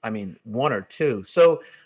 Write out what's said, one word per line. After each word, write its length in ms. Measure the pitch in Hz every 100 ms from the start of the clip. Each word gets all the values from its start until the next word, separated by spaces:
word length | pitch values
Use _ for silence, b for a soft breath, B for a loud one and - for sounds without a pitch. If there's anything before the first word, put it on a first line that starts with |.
I 60 | 117
mean, 280 | 107 95 -
one 300 | 113 113 143
or 80 | 104
two. 420 | 92 - 151 107
So, 380 | 92 170 170 160 B B